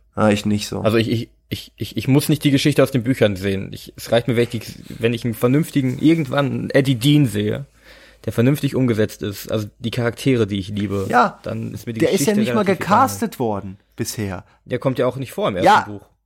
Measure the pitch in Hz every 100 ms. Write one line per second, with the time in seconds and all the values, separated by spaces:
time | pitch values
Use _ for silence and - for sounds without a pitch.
0 | _ - 107 104 107 104 - 98 107 113
1 | 110 113 120 _ _ - - - 107 -
2 | 131 139 - 151 147 135 156 143 135 131
3 | 117 135 107 95 98 95 - - - -
4 | - 117 127 117 120 110 - - - -
5 | 113 117 120 110 123 139 165 147 131 127
6 | 151 165 131 139 139 120 143 - 135 123
7 | 139 147 135 101 104 - 143 _ - -
8 | - _ - 113 123 147 143 120 127 107
9 | 107 - 104 98 - 110 104 - 123 -
10 | 117 110 143 123 101 101 92 104 101 98
11 | 95 240 220 - - 110 113 107 - 117
12 | 151 185 147 208 214 123 196 185 160 208
13 | 262 196 226 - 117 101 98 95 _ -
14 | 110 - 101 90 - _ - 123 139 127
15 | 127 123 127 - 196 92 143 208 107 104
16 | - _